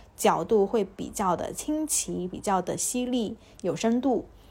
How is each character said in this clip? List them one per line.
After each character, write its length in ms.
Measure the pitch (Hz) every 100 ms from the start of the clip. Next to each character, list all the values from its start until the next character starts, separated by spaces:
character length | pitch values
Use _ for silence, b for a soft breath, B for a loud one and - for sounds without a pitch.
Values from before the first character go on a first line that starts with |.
| B -
角 280 | 208 156
度 240 | 170 220 196
会 160 | 226
比 260 | 190 - -
较 260 | - 190 165
的 160 | -
清 360 | 180 - 302 311
奇、 400 | - - 175 185
比 120 | -
较 220 | - 190
的 160 | 180 170
犀 260 | - 247 247
利、 280 | 247 220 220 B B
有 120 | 185 -
深 240 | 226 240
度。 260 | 269 247 - b b